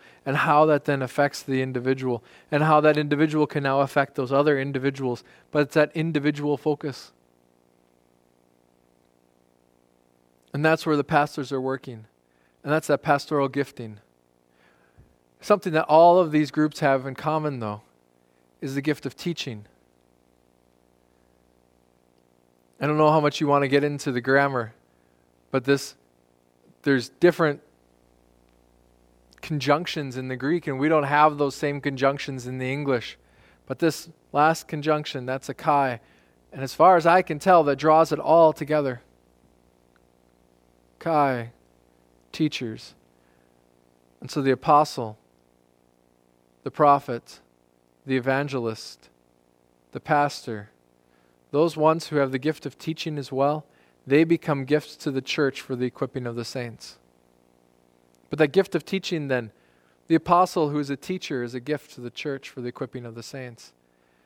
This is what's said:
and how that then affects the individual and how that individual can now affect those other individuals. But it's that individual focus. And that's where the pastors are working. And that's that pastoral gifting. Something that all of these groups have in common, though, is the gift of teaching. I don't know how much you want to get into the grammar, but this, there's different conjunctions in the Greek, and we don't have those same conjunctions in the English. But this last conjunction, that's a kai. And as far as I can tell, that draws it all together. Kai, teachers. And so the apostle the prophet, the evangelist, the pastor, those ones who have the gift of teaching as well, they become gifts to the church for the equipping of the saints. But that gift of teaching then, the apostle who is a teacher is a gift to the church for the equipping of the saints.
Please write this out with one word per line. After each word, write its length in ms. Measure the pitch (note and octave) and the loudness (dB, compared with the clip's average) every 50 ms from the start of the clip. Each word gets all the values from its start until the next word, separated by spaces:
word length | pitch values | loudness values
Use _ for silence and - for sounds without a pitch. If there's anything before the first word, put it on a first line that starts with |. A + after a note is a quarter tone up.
| _ - _ _ _ | _ -20 _ _ _
and 120 | C#3 C3+ D#3 | -4 -2 -2
how 280 | E3+ E3+ D3+ D3 D#3 | 0 2 4 4 6
that 200 | D#3 D3+ C#3+ - | 4 4 2 0
then 160 | - C#3+ C#3 | -2 -2 -2
affects 400 | C3 B2 - - C#3+ C#3+ - - | -4 -6 0 0 0 0 -2 -8
the 200 | - - C3+ C3 | -8 -4 -2 -2
individual 600 | C3 C3 B2+ B2+ A#2+ C3 C3+ C3 C3 B2+ A#2+ A2+ - _ - - _ _ | -2 -2 -6 -4 -2 -2 -2 -2 -2 -6 -6 -6 -8 _ -20 -20 _ _
and 100 | - C#3+ | -2 0
how 180 | D3+ D#3 D#3 D3+ | 2 4 4 6
that 160 | D3+ D3+ D3+ D3 | 6 6 4 4
individual 500 | D3+ D3 D3 C#3+ D#3 D#3 D3+ D#3 D3+ C#3+ | 2 0 2 2 2 0 2 0 -2 0
can 160 | - D#3 C#3+ | -2 -4 -2
now 160 | C3+ C3+ C#3 | 0 0 0
affect 340 | C#3 C3 - D3 C#3 - - | 0 0 0 -2 -2 0 -2
those 180 | - C3 A#2+ | -6 -4 0
other 280 | C#3 C3+ D3 D3+ D3 C3+ | 2 2 2 2 2 0
individuals. 640 | C3+ C#3+ C#3 C3 B2+ C#3 C3+ C3+ C#3 B2 A#2+ A#2 - _ _ _ _ _ | -2 -4 -6 -4 -4 -4 -4 -4 -6 -6 -6 -6 -10 _ _ _ _ _
But 140 | - D3+ D3 | -2 -2 -2
it's 100 | C#3 - | 0 2
that 180 | D#3+ D3+ D3 - | 2 2 2 0
individual 600 | E3 D#3 E3 D#3+ D3+ C#3 D3+ D3 D3 D3 D3 D3 | -4 -4 -2 -2 0 0 0 -2 -2 -2 -4 -4
focus. 580 | C3+ - D#3 D3+ - - D3 C3 - - - _ _ _ _ _ _ _ _ _ _ _ _ _ _ _ _ A#1+ A#1+ A#1+ A#1+ A#1+ A#1+ A#1+ A#1+ A#1+ A#1+ A#1+ A#1+ A#1+ A#1+ A#1+ A#1+ A#1+ A#1+ A#1+ A#1+ A#1+ A#1+ A#1+ A#1+ A#1+ A#1+ A#1+ A#1+ A#1+ A#1+ A#1+ A#1+ A#1+ A#1+ A#1+ A#1+ A#1+ _ _ _ _ _ _ _ _ _ _ _ _ _ _ _ - | -2 -2 -4 -4 -4 -6 -10 -12 -12 -16 -20 _ _ _ _ _ _ _ _ _ _ _ _ _ _ _ _ _ _ _ _ _ _ _ _ _ _ _ _ _ _ _ _ _ _ _ _ _ _ _ _ _ _ _ _ _ _ _ _ _ _ _ _ _ _ _ _ _ _ _ _ _ _ _ _ _ _ _ _ -6
And 100 | C#3+ D3+ | 0 2
that's 220 | D#3 D#3+ D#3 - | 2 2 2 0
where 120 | E3 D3+ D3 | 0 0 0
the 60 | C#3 | 0
pastors 480 | - E3 D3+ D3 D3 - - C#3 B2 | 2 2 2 2 0 -4 -10 -8 -6
are 100 | C#3+ C3 | -6 -6
working. 440 | B2+ C3 C3 C3 - - A#2+ A2 A2 _ _ _ _ _ _ _ _ _ _ _ _ | -4 -6 -6 -8 -10 -16 -18 -18 -20 _ _ _ _ _ _ _ _ _ _ _ _
And 100 | C#3+ D3 | -2 -2
that's 140 | D#3+ D#3 - | -2 0 0
that 140 | D3+ C3 | -2 -2
pastoral 460 | - D#3+ D3 C#3+ - - D#3 C#3+ C#3 C3+ | 2 0 0 0 0 -4 -2 -2 -2 -2
gifting. 540 | B2+ C#3 C#3 - - - A#2 A2 G#2+ G#2 _ _ _ _ _ _ _ _ _ _ _ _ _ _ _ _ _ _ _ _ - _ _ _ _ _ _ _ | -4 -6 -6 -6 -8 -16 -16 -16 -16 -18 _ _ _ _ _ _ _ _ _ _ _ _ _ _ _ _ _ _ _ _ -20 _ _ _ _ _ _ _
Something 320 | - - G#3 G3 - F#3 D#3 | 0 2 2 2 2 -2 -2
that 120 | D#3 - | -2 2
all 340 | - D3+ D#3+ E3+ F3 F3 F#3 | 6 6 8 10 10 8 6
of 120 | F3+ D#3+ | 4 4
these 200 | D3 D3+ D3+ C3+ | 2 0 0 2
groups 280 | - D#3 D3+ D3+ D3 - | 0 0 0 0 0 0
have 260 | D#3+ C#3+ C3+ C3+ B2+ | 0 2 2 0 -2
in 100 | C#3 C3 | -6 -12
common, 440 | - - D#3 D#3 D#3 D3+ D3+ C#3 B2 | -6 -4 -4 -2 -2 -2 -4 -6 -6
though, 220 | A2+ G#2+ G#2 G#2 _ _ _ _ _ _ _ _ _ _ _ _ _ _ _ _ | -8 -8 -8 -10 _ _ _ _ _ _ _ _ _ _ _ _ _ _ _ _
is 140 | - C#3 C3+ | -10 -6 -6
the 60 | C#3+ | -4
gift 240 | C3+ D3+ D3 - - | -2 -4 -4 -4 -6
of 100 | C3 - | -12 -12
teaching. 500 | - - F3 E3 - - C#3 A#2 G#2+ G#2 _ _ _ _ _ _ _ _ _ _ _ _ _ _ _ _ _ _ _ _ A#1+ _ _ _ A#1+ _ _ A#1+ A#1+ _ A#1+ A#1+ A#1+ A#1+ A#1+ _ _ _ _ _ A#1+ _ A#1+ A#1+ A#1+ A#1+ _ _ _ _ _ _ _ _ _ _ _ _ _ _ _ _ _ | -8 -8 -8 -6 -6 -8 -10 -12 -14 -16 _ _ _ _ _ _ _ _ _ _ _ _ _ _ _ _ _ _ _ _ _ _ _ _ _ _ _ _ _ _ _ _ _ _ _ _ _ _ _ _ _ _ _ _ _ _ _ _ _ _ _ _ _ _ _ _ _ _ _ _ _ _ _
I 60 | A#2+ D3 | -2 -2
don't 100 | D3+ D3+ | 2 4
know 140 | D#3 D3+ | 4 6
how 80 | D#3 D#3+ | 6 4
much 200 | D3 D3 - - | 2 2 0 0
you 80 | D#3+ C#3+ | 0 2
want 160 | C#3+ C#3+ C#3+ | 2 2 2
to 40 | C3+ | 4
get 160 | C3+ C#3+ C#3 | 2 2 2
into 280 | D3 D3 C#3 - D3 | 2 -4 -4 -6 -4
the 100 | B2+ B2 | -4 -4
grammar, 520 | A#2 B2+ C3+ C#3 C#3 C#3 C3+ B2 A2+ A2 - _ _ _ _ _ _ _ _ _ _ _ _ _ _ _ | -2 2 2 2 2 2 0 -4 -6 -6 -10 _ _ _ _ _ _ _ _ _ _ _ _ _ _ _
but 120 | - C3+ A#2+ | -4 -2 2
this, 320 | C3+ C#3 C3+ - - - _ _ _ _ _ _ _ _ _ _ _ _ _ _ _ _ _ _ | 2 0 0 0 -10 -16 _ _ _ _ _ _ _ _ _ _ _ _ _ _ _ _ _ _
there's 260 | D3 C#3 B2+ A2+ - | 2 2 2 0 -4
different 520 | _ _ - F3 E3 - E3+ D3+ C#3+ - _ _ _ _ _ _ _ _ _ _ _ _ _ _ _ _ _ _ _ _ _ _ _ _ _ _ _ _ _ _ _ _ _ _ _ _ | _ _ 4 4 4 4 0 -2 -2 -4 _ _ _ _ _ _ _ _ _ _ _ _ _ _ _ _ _ _ _ _ _ _ _ _ _ _ _ _ _ _ _ _ _ _ _ _
conjunctions 760 | - - D#3+ D3 B2+ C#3 C#3+ D#3 F3 - - E3 D3 C3+ B2 C3 | -10 -6 -6 -4 2 2 2 2 0 -4 -6 -8 -8 -8 -8 -8
in 100 | C3 C3 | -8 -8
the 80 | C3 | -8
Greek, 320 | B2 C3 C#3+ E3+ F3 - D#3+ | -6 -2 -2 -2 -2 -2 -4
and 120 | C#3 C3 | -4 -2
we 100 | C#3 D#3 | 0 2
don't 140 | E3 D#3 C#3+ | 2 2 2
have 340 | C#3 C#3+ D3+ D3+ D#3 D3 C#3+ | 2 4 4 4 4 4 2
those 180 | D3 C#3 C3 | -2 -2 -2
same 260 | - - D3 C#3+ C#3+ | -4 -4 -4 -4 -4
conjunctions 680 | C3 D3 C#3 B2+ C3 C3+ C#3 C#3+ - - C3+ C3 A#2+ B2+ | -6 -6 -4 0 0 0 0 0 -8 -10 -10 -10 -10 -10
in 100 | C3 B2+ | -8 -8
the 140 | C3 B2+ | -6 -6
English. 460 | C3+ C#3+ D3 C#3 C3 A#2+ - - - _ _ _ _ _ _ _ _ _ _ | -6 -4 -2 -2 -2 -2 -2 -8 -16 _ _ _ _ _ _ _ _ _ _
But 140 | _ C3 - | _ -6 0
this 300 | E3+ E3 D3+ - - - - _ _ _ | 0 0 0 -2 -12 -18 -20 _ _ _
last 360 | - C#3+ D3 D#3 E3 - - - | 0 2 2 2 2 0 -6 -12
conjunction, 580 | - D3+ C#3+ D#3 D3+ D3+ D3+ - - C#3 B2 | -12 -8 -2 -2 -2 -2 -2 -8 -10 -10 -8
that's 240 | B2+ C3 C3+ - - | -8 -8 -8 -8 -12
a 40 | C3+ | -14
kai. 460 | - - E3 D3 C#3 C#3 C3 B2 A2+ _ _ _ _ _ _ _ _ _ _ | -6 -2 0 2 2 2 0 -4 -8 _ _ _ _ _ _ _ _ _ _
And 120 | - B2+ C3+ | -12 -12 -10
as 100 | C3 - | -10 0
far 240 | - D#3 F3+ F#3 F3 | 4 6 6 6 6
as 80 | D#3 | 6
I 160 | E3+ E3+ F#3 | 4 4 4
can 180 | F3+ - D#3+ D3 | 2 0 -6 -4
tell, 240 | - F#3+ F#3 E3+ D#3 | 2 4 4 6 6
that 120 | C#3+ C#3 C3 | 4 0 0
draws 340 | C#3+ D#3+ D#3 D#3+ E3 D#3 | 2 4 4 4 4 2
it 80 | D#3 C#3+ | 0 -4
all 320 | - C#3+ D#3 E3+ E3 D#3 | 0 4 6 6 6 6
together. 500 | D3 - D#3 C#3 D3+ D3+ C#3+ C3+ B2 A#2+ _ _ _ _ _ _ _ _ _ _ _ _ _ _ _ _ _ _ _ _ _ _ _ _ _ _ _ _ _ _ _ _ _ _ _ _ _ _ _ _ | 4 0 -4 -2 -2 -2 -2 -2 -6 -8 _ _ _ _ _ _ _ _ _ _ _ _ _ _ _ _ _ _ _ _ _ _ _ _ _ _ _ _ _ _ _ _ _ _ _ _ _ _ _ _
Kai, 520 | - E3+ E3 D3+ C#3+ C#3 C3 B2 A#2 A#2 - _ _ _ _ _ _ _ _ _ _ _ _ _ _ _ | -4 0 2 2 2 2 0 -2 -6 -10 -14 _ _ _ _ _ _ _ _ _ _ _ _ _ _ _
teachers. 640 | - - D#3+ D3+ - - B2+ A2+ A2 A#2+ - - - _ _ _ _ _ _ _ _ _ _ _ _ _ _ _ _ _ _ _ _ _ _ _ _ _ | -4 -2 -2 -2 -2 -4 -8 -8 -10 -12 -16 -20 -20 _ _ _ _ _ _ _ _ _ _ _ _ _ _ _ _ _ _ _ _ _ _ _ _ _
And 80 | - B2+ | -16 -8
so 120 | - D#3 | -4 -2
the 100 | C3+ C3+ | 2 2
apostle 640 | C3 - - - D3+ D3 D3+ - - - A#2+ A2 G#2+ _ _ _ _ _ _ _ _ _ _ _ _ _ _ _ _ _ _ _ _ _ _ _ _ _ _ _ _ _ _ | 0 2 4 4 6 6 6 2 -2 -8 -10 -10 -10 _ _ _ _ _ _ _ _ _ _ _ _ _ _ _ _ _ _ _ _ _ _ _ _ _ _ _ _ _ _
the 80 | C3+ | -12
prophet, 680 | - - D#3 C#3+ C#3+ C#3 - - B2 A#2 - - - - _ _ _ _ _ _ _ _ _ _ _ _ _ | 0 4 6 6 6 4 2 -6 -10 -10 -10 -16 -20 -20 _ _ _ _ _ _ _ _ _ _ _ _ _
the 120 | C3+ C3 C3 | -4 -4 -2
evangelist, 920 | A#2+ C3+ C3+ C3+ C#3+ - C3 C3 A#2 A2+ A2 - - - - _ _ _ _ _ _ _ _ _ _ _ _ _ _ _ _ _ _ _ | 0 0 -2 -2 -2 -4 -6 -6 -6 -6 -8 -8 -14 -20 -20 _ _ _ _ _ _ _ _ _ _ _ _ _ _ _ _ _ _ _
the 80 | _ D#3 | _ -16
pastor, 720 | - - D#3+ D3 D3 C#3+ - - - - A2+ G#2 G#2+ - _ _ _ _ _ _ _ _ _ _ _ _ _ _ _ _ | -4 -2 0 0 0 -2 -4 -8 -10 -10 -10 -10 -10 -14 _ _ _ _ _ _ _ _ _ _ _ _ _ _ _ _
those 240 | - C#3+ D#3+ E3+ D#3 | 0 0 0 0 0
ones 320 | D#3 D3+ D#3 D#3+ E3 - - | 2 2 2 2 2 -2 -4
who 100 | D3+ D3 | -2 -2
have 140 | C#3 C3+ | -2 0
the 80 | C3 C3 | -2 -4
gift 260 | B2+ D3+ D#3 - - | -4 -4 -6 -4 -10
of 120 | C#3 - _ | -14 -14 _
teaching 400 | - - E3 - - D#3+ D3+ D3 | -10 -10 -8 -8 -8 -8 -8 -8
as 140 | C3+ - | -10 -8
well, 340 | C3+ C3 C3+ C#3+ D3+ D#3 D3 _ _ _ _ _ _ _ _ | -2 0 0 0 0 -4 -8 _ _ _ _ _ _ _ _
they 180 | - C3+ D3+ E3 | 2 4 4 6
become 420 | E3 E3+ D#3+ - - D3+ C#3 C3 | 4 2 -2 0 -2 -4 -4 0
gifts 300 | B2+ C#3+ D3+ - - - - | 0 0 -2 -2 -4 -18 -8
to 140 | - D3+ | -8 -6
the 100 | C3+ C3 | -6 -6
church 400 | C3 - - - D3 C3+ C3 - | -6 -6 -4 -2 -2 -2 -2 -6
for 140 | - - C3+ | -10 -10 -6
the 100 | B2 B2+ | -4 -4
equipping 420 | B2 - - C#3+ A#2+ - C3+ B2 A#2+ | -6 -4 -6 -8 -8 -8 -10 -10 -8
of 80 | A#2 | -8
the 100 | A#2+ A#2 | -8 -10
saints. 520 | - - C3 B2 A#2+ G#2+ - - - - _ _ _ _ _ _ _ _ _ _ _ _ _ _ _ _ _ _ _ _ _ _ _ _ _ _ _ | -8 -8 -10 -10 -10 -12 -18 -20 -20 -20 _ _ _ _ _ _ _ _ _ _ _ _ _ _ _ _ _ _ _ _ _ _ _ _ _ _ _
But 100 | - C#3+ | 0 2
that 120 | D#3 D3 | 2 2
gift 240 | C3+ F#3 F#3+ - - | 4 0 0 2 -2
of 100 | D#3+ C#3+ | -6 -4
teaching 420 | - - F#3+ - - F#3 D#3+ D3 C#3 | -4 -6 -6 -6 -6 -6 -6 -4 -2
then, 240 | C3 B2 A#2 G#2+ _ _ _ _ _ _ _ _ _ _ _ _ | -4 -4 -4 -6 _ _ _ _ _ _ _ _ _ _ _ _
the 80 | E3 | 0
apostle 540 | D#3+ - - F3 F3 F#3 F3+ - F#3 D#3 D3 | 0 2 2 4 4 4 2 0 -2 -2 0
who 100 | D3 D3 | -2 -4
is 100 | D3 C3+ | -4 -4
a 80 | C#3+ C3 | -6 -8
teacher 460 | - - F#3 F#3 - - D#3 B2+ A#2+ | -6 -8 -8 -8 -6 -8 -6 -6 -6
is 100 | A#2+ A#2+ | -6 -8
a 60 | B2+ | -10
gift 320 | A#2+ C#3 D3+ C#3+ - _ | -6 -6 -6 -6 -6 _
to 100 | - - | -20 -16
the 80 | B2 A#2+ | -16 -14
church 400 | - - - D3+ C#3 C3+ - - | -14 -10 -8 -8 -8 -10 -12 -16
for 120 | - - | -16 -12
the 60 | B2 A#2+ | -12 -12
equipping 380 | A#2+ - C#3+ B2 _ C3 A#2+ | -8 -10 -12 -10 _ -14 -16
of 100 | A#2 A2+ | -14 -16
the 80 | A#2 A2+ | -16 -16
saints. 500 | - - C#3 C3 B2 A#2 A#2 - - _ _ _ _ _ _ _ _ _ _ _ | -14 -14 -14 -14 -16 -18 -20 -20 -20 _ _ _ _ _ _ _ _ _ _ _